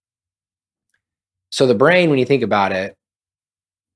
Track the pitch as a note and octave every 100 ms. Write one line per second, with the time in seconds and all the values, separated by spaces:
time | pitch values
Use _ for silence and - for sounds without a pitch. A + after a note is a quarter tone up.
0 | _ _ _ _ _ _ _ _ _ _
1 | _ _ _ _ - - C3 G#2+ C#3+ F3+
2 | E3+ C3+ B2 C#3 A2 G#2 F#2+ F#2+ F#2+ -
3 | _ _ _ _ _ _ _ _ _